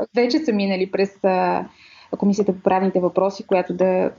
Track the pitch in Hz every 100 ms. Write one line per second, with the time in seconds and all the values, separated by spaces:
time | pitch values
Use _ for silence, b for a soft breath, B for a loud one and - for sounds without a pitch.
0 | - 226 247 311 311 208 196 190 196 196
1 | 196 - 196 185 180 180 190 B B B
2 | B - 196 202 202 185 202 185 190 185
3 | 180 185 196 190 - 185 180 180 185 185
4 | 185